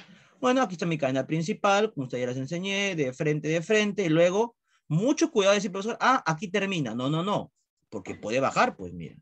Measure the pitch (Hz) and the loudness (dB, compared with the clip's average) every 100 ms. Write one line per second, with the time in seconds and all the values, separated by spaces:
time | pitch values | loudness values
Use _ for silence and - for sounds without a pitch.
0 | - - _ _ 254 254 262 175 175 156 | -20 -20 _ _ 0 2 0 -2 -2 0
1 | 131 131 131 156 165 214 202 196 214 180 | 0 0 0 -2 -2 0 2 4 2 -2
2 | 123 123 123 127 131 170 190 196 202 170 | -8 -4 -4 -4 -6 -6 -4 -2 -2 -2
3 | 131 127 156 151 151 165 165 214 208 196 | -2 -2 -2 -2 0 -2 2 2 2 0
4 | 180 156 175 190 233 - _ _ - 151 | 2 4 4 4 -2 -6 _ _ -4 0
5 | 233 302 320 226 196 208 196 190 208 226 | 2 2 2 2 4 4 0 -4 -6 0
6 | 220 262 - 156 185 202 196 185 127 117 | 2 2 0 -2 -2 -2 -2 -2 -4 -2
7 | 131 156 185 175 90 _ _ _ _ 104 | -2 0 0 -2 -4 _ _ _ _ -12
8 | - 95 101 123 127 - 233 - 90 87 | -12 -10 -4 0 0 2 0 0 -12 -12
9 | 80 - | -12 -14